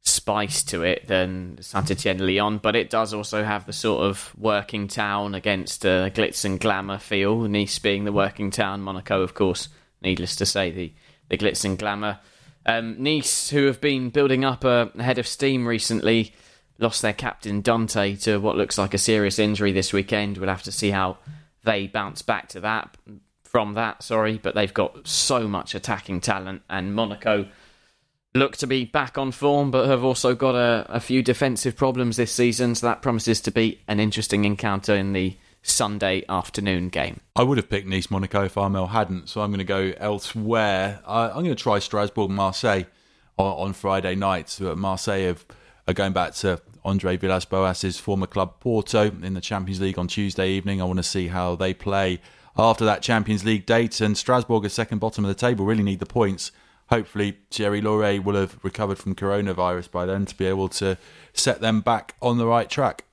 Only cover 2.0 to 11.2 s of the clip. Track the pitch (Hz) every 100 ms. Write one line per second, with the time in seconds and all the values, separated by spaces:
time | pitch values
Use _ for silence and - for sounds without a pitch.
2 | 101 92 95 95 104 107 110 110 - 113
3 | 110 104 104 107 107 104 101 104 110 76
4 | 95 98 - - 107 104 101 110 98 -
5 | 104 101 101 98 104 98 90 - 101 92
6 | 95 95 107 - 104 95 110 98 98 98
7 | - 101 98 113 113 104 98 - 107 98
8 | 104 101 98 - 101 98 101 101 98 92
9 | - 98 92 - 95 85 - - _ _
10 | 92 90 90 - 98 101 92 90 85 -
11 | _ _